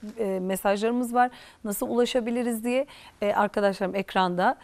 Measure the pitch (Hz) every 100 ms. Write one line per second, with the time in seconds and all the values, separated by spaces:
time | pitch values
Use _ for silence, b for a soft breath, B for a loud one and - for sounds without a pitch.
0 | 214 - 208 190 185 190 208 202 220 240
1 | 240 240 247 247 B B 214 202 247 233
2 | 240 254 226 233 240 226 233 247 285 B
3 | B - 208 - 202 - 202 190 185 190
4 | 196 196 185 175 202 277